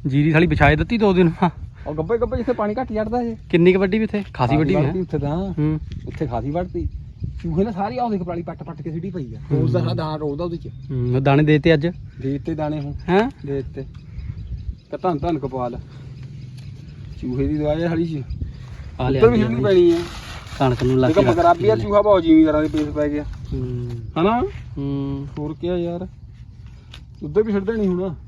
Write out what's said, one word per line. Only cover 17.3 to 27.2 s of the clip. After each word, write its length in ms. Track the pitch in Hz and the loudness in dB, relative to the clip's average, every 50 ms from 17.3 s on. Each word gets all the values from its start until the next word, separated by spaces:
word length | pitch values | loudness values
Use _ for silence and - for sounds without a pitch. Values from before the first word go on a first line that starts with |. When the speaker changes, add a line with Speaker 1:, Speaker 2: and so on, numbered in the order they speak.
| 127 131 139 143 | -2 -2 0 0
Speaker 2:
ਦੀ 100 | 151 151 | 0 0
ਦਵਾਈ 240 | 147 147 151 160 | 0 -2 0 0
ਆ 60 | 170 170 | -2 -2
ਸਾਲੀ 160 | 165 160 175 | 0 -2 -2
'ਚ। 180 | 165 160 143 123 - - - - - - - - - - - - - - - | -2 -4 -8 -6 -8 -8 -8 -8 -8 -10 -14 -16 -16 -14 -14 -14 -14 -6 -4
Speaker 1:
ਆ 80 | 127 127 | 0 0
ਲਿਆ 140 | - - | 4 6
Speaker 2:
ਉੱਧਰ 100 | - 233 | 6 6
ਵੀ 40 | 240 | 6
Speaker 1:
ਜੀ 60 | 214 | 6
Speaker 2:
ਸਿੱਟਣੀ 200 | - - - - | 2 2 0 0
Speaker 1:
ਬਾਈ। 120 | 392 403 392 | 2 6 6
Speaker 2:
ਪੈਣੀ 160 | - 349 - | 8 8 8
ਆ। 60 | 170 170 175 - - - - - - - - - - - | 6 4 0 -6 -10 -12 -12 -12 -14 -14 -12 -12 -2 0
Speaker 1:
ਕਣਕ 240 | 143 127 123 - | 2 2 2 2
ਨੂੰ 160 | - 127 131 131 | 2 2 4 4
ਲਾ 100 | 131 156 | 4 6
Speaker 2:
ਦੇਖੋ 120 | 160 202 | 6 6
Speaker 1:
ਕੇ 60 | - | 6
ਰੱਖ 100 | - 165 | 6 4
Speaker 2:
ਮਗਰਾਬੀ 320 | 170 170 170 170 170 - 214 | 6 6 6 6 6 4 4
ਆ 60 | 220 | 4
Speaker 1:
ਦਿੱਤੀ 140 | 208 220 208 | 4 2 2
Speaker 2:
ਚੂਹਾ 140 | 202 208 | 2 4
ਬਹੁਤ 200 | 202 - 202 185 | 6 6 6 6
ਜ਼ਿਮੀਂਦਾਰਾਂ 400 | 165 165 160 160 160 156 151 151 | 8 8 8 8 8 6 4 2
ਦੇ 60 | 156 151 | 0 0
ਪੇਸ 200 | 151 156 151 147 | 0 -2 -2 -2
ਪੈ 200 | 147 151 147 147 | -2 -2 -2 0
ਗਿਆ। 160 | 147 147 147 - - - - - | -2 -4 -6 -6 -10 -12 -10 -8
Speaker 1:
ਹੂੰ। 360 | 139 131 127 123 123 123 123 120 117 - - - - 156 | -6 -6 -4 -4 -6 -6 -6 -8 -8 -10 -12 -8 -2 0
Speaker 2:
ਹਨਾ? 220 | 170 208 226 247 359 403 403 - - - - 147 | 2 2 2 2 -2 -4 -6 -10 -14 -12 -8 -6
Speaker 1:
ਹੂੰ। 480 | 139 139 139 139 139 139 139 139 139 143 - 151 | -4 -4 -4 -4 -4 -4 -6 -6 -8 -10 -8 -8
Speaker 2:
ਹੋਰ 160 | 147 156 160 - | -8 -8 -8 -6
ਕੀ 80 | - 175 | -4 -4
ਆ 80 | 180 | -2
ਯਾਰ? 300 | 175 170 170 170 175 180 180 - - - - - - - - - - - - - - - - - - - - - - | -2 -4 -4 -6 -8 -10 -12 -14 -18 -20 -20 -18 -18 -20 -20 -18 -18 -18 -18 -18 -20 -20 -20 -18 -18 -18 -20 -16 -12